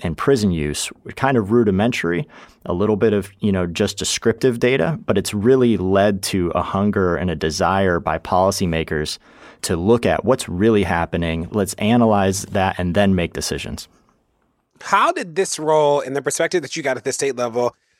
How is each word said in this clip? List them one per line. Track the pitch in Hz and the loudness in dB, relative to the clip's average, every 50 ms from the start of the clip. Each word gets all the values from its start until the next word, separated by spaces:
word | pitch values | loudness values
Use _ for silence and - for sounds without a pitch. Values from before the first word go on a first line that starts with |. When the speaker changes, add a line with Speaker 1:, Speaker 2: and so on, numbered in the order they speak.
| - | -8
Speaker 1:
and | 87 78 | -6 -6
prison | - - - 139 120 104 101 | -2 0 0 2 2 2 0
use | 87 80 73 73 73 - - - - - - | 0 0 -2 -4 -4 -6 -8 -10 -12 -16 -18
were | - 117 | -16 -8
kind | - - 135 139 | -4 -2 0 0
of | 120 104 92 110 | 0 2 2 4
rudimentary, | 120 117 104 95 92 104 - - - - 85 87 85 76 - - - - - _ _ - | 4 4 4 2 2 0 0 -2 -2 -2 -2 -2 -4 -4 -8 -12 -20 -20 -20 _ _ -8
a | - 87 | -6 -2
little | 87 101 107 107 | 0 0 0 2
bit | 98 113 110 104 | 2 2 2 2
of, | 101 95 - - _ | 0 -2 -4 -8 _
you | - 107 98 | -2 -2 0
know, | 92 92 | 0 -2
just | 87 85 - 104 95 - | -2 -2 -2 -2 -2 -2
descriptive | - 92 - - - - 113 110 - - 131 120 117 | -4 -6 -6 -6 -2 0 0 0 2 2 0 2 2
data, | 123 123 131 139 82 - 78 - - | 2 2 2 2 0 0 -2 -4 -4
but | - 104 | -2 -2
it's | 98 - - - | -2 -2 -2 -2
really | 104 98 120 135 131 127 120 110 | 0 2 4 4 6 4 4 2
led | 95 90 95 98 98 98 107 101 92 95 | 2 0 2 2 4 4 4 2 0 -2
to | - - 98 90 85 78 | -4 -2 0 0 0 -2
a | 87 85 | -2 -4
hunger | - - 98 101 104 98 104 95 90 85 | -2 -2 0 0 0 2 2 2 2 0
and | 73 82 90 | 0 -2 -2
a | 82 | -2
desire | 76 80 80 76 78 87 85 92 98 98 95 87 85 | -2 -2 -2 -2 0 0 2 2 2 2 2 2 0
by | 78 80 80 80 | 0 -2 -4 -4
policymakers | - - 95 92 92 95 95 - 98 90 82 80 80 - 85 78 76 76 - - _ - - - - - - _ - | -2 0 2 2 2 2 2 0 -2 -2 0 -2 -2 -2 -2 -4 -4 -4 -6 -10 _ -20 -20 -20 -20 -20 -14 _ -6
to | - 98 | -4 -2
look | 82 87 101 117 117 - | 0 2 2 2 4 4
at | 104 87 - - | 2 0 2 2
what's | 101 131 139 - - | 2 0 0 -2 -4
really | 87 87 101 113 113 101 98 | -2 2 2 4 4 4 2
happening. | 85 90 85 85 82 - 85 85 82 80 82 82 87 - | 2 0 0 0 -2 -2 -2 -2 -2 -2 -4 -6 -4 -2
Let's | 107 98 92 - | -2 -2 -2 -4
analyze | - 104 107 117 120 117 113 107 101 98 98 95 98 - | -2 0 2 2 4 4 4 4 4 2 2 0 -2 -4
that | - - 101 95 95 92 | -6 -2 -2 0 0 -2
and | - 90 90 82 | -2 -4 -2 0
then | 104 101 98 95 | 2 2 2 2
make | 90 85 82 - | 2 0 -2 -4
decisions. | 69 - - - 71 - - - - - - _ _ _ _ _ _ _ _ _ _ _ _ _ _ _ _ _ - - | -6 -6 -6 -6 -6 -8 -10 -12 -12 -14 -16 _ _ _ _ _ _ _ _ _ _ _ _ _ _ _ _ _ -18 -4
Speaker 2:
How | - - 196 247 320 349 | 0 2 2 2 2 0
did | 339 254 180 156 | -2 -6 -6 -4
this | 175 190 - - - | -4 -4 -2 -4 -4
role | 156 151 156 156 151 147 143 147 | 0 2 2 4 4 4 2 2
and | - 127 135 | 0 -2 -6
the | 139 135 | -4 -4
perspective | 147 - - 165 165 - 180 143 | -4 -2 -2 -2 0 -2 -2 -4
that | 127 - | -4 -8
you | 170 147 | -6 -4
got | 135 131 | -4 -4
at | 120 - | -2 -4
the | 143 120 | -6 -4
state | - 147 139 123 | -2 -2 -4 -2
level, | 120 123 120 113 123 120 120 - _ _ _ _ | -2 -4 -4 -2 -2 -2 -2 -2 _ _ _ _